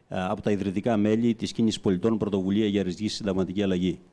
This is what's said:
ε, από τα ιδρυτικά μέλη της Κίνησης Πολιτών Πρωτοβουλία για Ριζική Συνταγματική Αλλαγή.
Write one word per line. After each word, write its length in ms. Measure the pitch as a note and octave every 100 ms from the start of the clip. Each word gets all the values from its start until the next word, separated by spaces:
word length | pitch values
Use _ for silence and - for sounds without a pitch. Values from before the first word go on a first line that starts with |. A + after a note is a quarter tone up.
| _
ε, 140 | G2
από 180 | F#2 G2+
τα 100 | A2
ιδρυτικά 460 | G2+ G2 F#2 A#2+ A2
μέλη 380 | G#2 A2 A#2 A2
της 160 | -
Κίνησης 280 | - A2+ -
Πολιτών 380 | G#2+ F#2 A2+ A2+
Πρωτοβουλία 480 | G#2 G2 F#2 G2+ G#2+
για 160 | G2+
Ριζική 240 | F#2 F2 G#2
Συνταγματική 560 | - G2+ F#2 F2+ F2+
Αλλαγή. 360 | G2+ F#2 F2+ - -